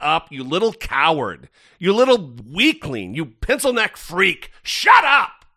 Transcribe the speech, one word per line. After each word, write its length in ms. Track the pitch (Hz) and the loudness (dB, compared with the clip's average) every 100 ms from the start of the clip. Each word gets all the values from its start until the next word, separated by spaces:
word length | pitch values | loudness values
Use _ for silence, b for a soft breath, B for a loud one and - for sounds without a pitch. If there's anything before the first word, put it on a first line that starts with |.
up, 280 | 147 165 - | -2 -2 -4
you 140 | 139 | -12
little 300 | 131 170 220 | -4 0 0
coward. 760 | - - 135 156 156 110 73 64 b b b | -2 -6 0 2 2 -4 -8 -18 b b b
You 140 | 175 | 0
little 420 | 214 262 240 143 117 110 | 4 4 4 0 -18 -12
weakling. 640 | 165 294 - 151 120 92 | 0 0 0 -8 -8 -8
You 140 | 131 165 | -8 -10
pencil 440 | - - 269 277 | -8 -4 -2 0
neck 240 | 240 208 - | -2 -4 -6
freak. 560 | - 175 190 - - b | -8 0 0 -2 -12 b
Shut 440 | - - - 339 302 | -10 -2 4 6 6
up! 400 | 277 190 - _ | 2 0 -8 _